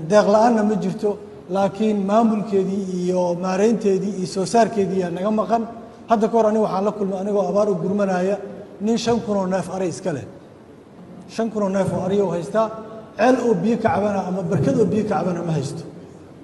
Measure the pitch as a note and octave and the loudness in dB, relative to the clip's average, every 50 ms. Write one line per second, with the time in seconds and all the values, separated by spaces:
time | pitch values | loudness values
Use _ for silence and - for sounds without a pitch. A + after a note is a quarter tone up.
0 | D#3+ D#3 G#3 G#3 F#3+ F#3+ G#3 G#3+ A3+ B3 A#3 A3 G#3 G#3 G#3+ F#3 F3 F#3+ - - | -2 4 4 6 6 6 6 6 6 6 4 4 2 2 0 0 0 -2 -4 -2
1 | G#3+ G#3 G3 G3 - - - - - - F3+ G3 G3 F#3+ G3 - A3 A3 G#3 G#3 | -2 -2 -2 -4 -8 -14 -18 -18 -10 -4 -2 0 0 0 0 0 0 0 0 0
2 | F#3+ F#3+ G#3 A3+ A#3 A3 A3 G#3 F#3 - G3 G3 F#3 F3+ G3 G#3 G3 F#3 F#3 F3+ | 0 2 4 4 4 4 2 0 -2 0 0 0 0 0 -2 -2 -4 -4 -4 -2
3 | F3+ F3+ F3+ F3+ F3+ F3 F3 E3+ F#3 F#3 F#3 F#3 G3+ A#3 A#3 - - G3+ F#3+ F#3 | -2 0 0 2 0 0 0 -2 -2 -2 0 2 2 2 2 2 2 2 0 0
4 | F3+ G#3 F#3+ F#3 F#3 - - F#3+ F#3 - - A#3 A3 F#3 - G#3 G3 E3+ F#3 F#3+ | 0 -4 -4 -4 -6 -4 -4 -4 -4 2 4 4 4 4 2 0 0 0 0 -2
5 | F3+ F3 E3+ F3 F#3 G#3+ G#3+ G#3+ G3 F3+ A3+ A#3 A3+ - - - - - - - | -2 -2 -4 -2 -2 0 0 0 0 0 0 0 -2 -4 -8 -14 -16 -18 -20 -20
6 | - - A#3 G#3+ A3 G3+ A3+ A3+ G#3+ G#3+ G#3+ A3 G#3+ D#3+ E3+ F#3+ G3 G#3 G3+ - | -2 0 2 2 2 2 4 4 4 4 4 2 2 0 0 0 -2 -2 -2 -2
7 | G3+ F#3+ G3 F#3 F#3+ G#3 G3+ G3+ F#3 F3+ F3+ G3+ G#3+ G#3 G3 E3+ D#3+ F3+ G3 G3+ | -4 -4 -4 -4 -4 -2 0 0 0 2 2 2 2 2 0 0 -2 -2 0 0
8 | G3+ G3 F#3 F3+ F3+ F#3+ G3+ G3 - - - - - - - - G3 A3 A#3 A3 | 0 0 0 0 0 0 -2 -4 -6 -10 -14 -14 -16 -18 -12 -6 -2 0 0 0
9 | - A#3 A#3+ A3+ - G#3+ G3+ G3 F#3+ F#3 F#3 F#3+ E3 F3 F3 F#3+ F#3+ F3 C#3 - | 0 0 0 0 0 -2 -2 -2 0 0 -2 -2 -2 -4 -4 -4 -4 -4 -4 -4
10 | - F#3 D3+ B2 G2+ - - - - - - - - - - - - - - - | -4 -4 -4 -4 -6 -10 -14 -18 -20 -20 -20 -20 -20 -20 -20 -20 -20 -20 -20 -20
11 | - - - - - - - - A3+ A3 G#3+ G#3+ G#3 F#3+ F#3+ G3 F#3 - F3 G3 | -20 -20 -20 -20 -20 -12 -6 -4 -4 -4 -2 -2 -2 0 0 0 0 0 0 -2
12 | F#3 F3+ G3+ G3+ G3+ F3 E3+ F3 D#3+ - - A3 A3 G#3+ - - - - - - | -2 0 0 2 0 0 -2 -4 -6 -2 0 0 0 0 -2 -8 -12 -14 -14 -16
13 | - - - - G#3 B3+ C4 B3 A3+ A#3+ G#3+ E3+ F3 A3 A#3+ - - - E3 F#3+ | -16 -14 -2 2 4 4 4 4 2 2 2 2 2 0 0 2 2 2 2 2
14 | G3+ G#3 G3+ F#3+ F3 F#3 F3+ F#3+ F3+ E3 G3 C#3+ - C4+ C4 A#3 G#3+ F3 G3+ G#3+ | 0 0 0 -2 -2 -2 -4 -4 -2 -2 0 2 2 2 4 4 2 2 2 0
15 | G3+ - F#3+ E3 F3+ F#3 E3+ E3+ F3 E3 D#3 C#3+ C3 - - - - - - - | 0 0 0 0 0 -2 -2 -2 -2 -2 -2 -2 -2 -4 -8 -10 -12 -14 -16 -18
16 | - - - - - - - - | -20 -20 -20 -20 -20 -20 -20 -14